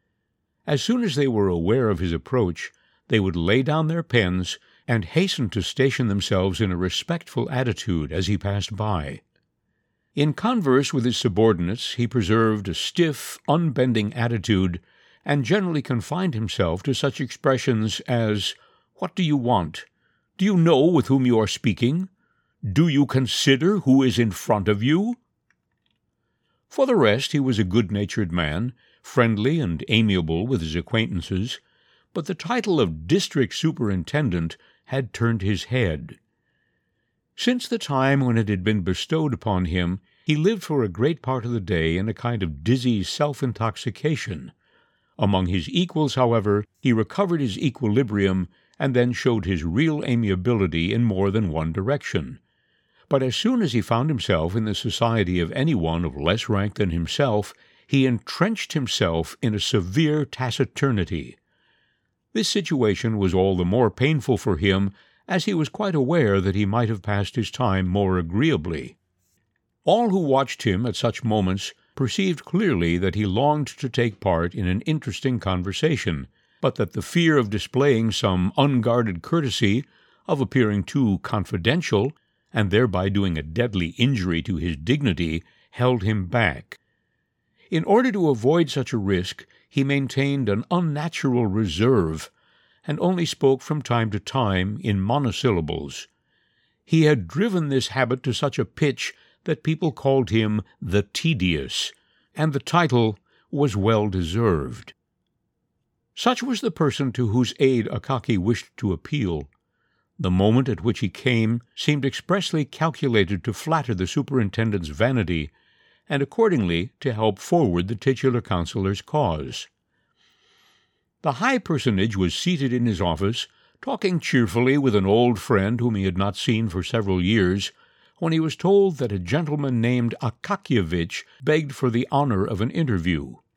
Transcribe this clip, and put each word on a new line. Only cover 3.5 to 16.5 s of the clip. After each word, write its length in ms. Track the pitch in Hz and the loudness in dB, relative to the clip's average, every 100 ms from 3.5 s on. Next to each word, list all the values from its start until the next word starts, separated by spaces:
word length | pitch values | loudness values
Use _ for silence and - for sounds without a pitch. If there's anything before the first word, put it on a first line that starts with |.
| 117 | 2
down 240 | 135 156 160 | 2 -2 -2
their 160 | 165 | -4
pens 560 | - 123 92 92 90 - _ _ - | 0 0 2 -2 -4 -10 _ _ -4
and 160 | 117 | -4
hasten 440 | 82 - 190 - 113 | 0 -2 -2 -2 -4
to 140 | 107 | -4
station 460 | 90 - 135 - 120 | -6 0 0 0 -2
themselves 520 | 101 - 98 95 90 | -2 0 0 0 0
in 120 | 107 | -2
a 40 | 87 | 0
respectful 720 | 90 - - 170 - - 117 | -2 -4 -6 -8 -6 -6 -4
attitude 600 | 127 127 101 - 85 73 | -2 -2 -4 -4 -4 -2
as 140 | 82 87 | -4 -2
he 100 | 101 | -4
passed 380 | 101 101 92 101 | -2 -4 -6 -6
by. 440 | 107 92 71 - _ _ _ _ _ _ _ _ _ | -4 -4 -6 -12 _ _ _ _ _ _ _ _ _
In 200 | - 151 | -2 -2
converse 580 | 147 214 247 151 131 139 | 0 -2 0 4 2 2
with 120 | 143 | -2
his 120 | 120 117 | -2 0
subordinates, 800 | 123 95 113 92 87 113 - | -2 4 4 4 -2 -4 -8
he 120 | - 120 | -4 -2
preserved 600 | 123 90 110 113 107 98 | -2 0 2 2 0 -4
a 60 | |
stiff, 640 | 80 - - 165 139 - - - | -6 -6 0 0 -2 -10 -12 -2
unbending 640 | 151 170 123 127 113 104 | 0 0 0 2 2 -2
attitude, 680 | 123 117 117 92 101 95 85 - _ _ _ | -2 -2 -2 2 2 2 -2 -10 _ _ _
and 200 | - 143 | -2 -2
generally 360 | 117 196 185 156 | 2 0 0 -4
confined 540 | - 123 - 170 190 | -2 -4 -2 -4 -2
himself 480 | 113 107 | -2 -6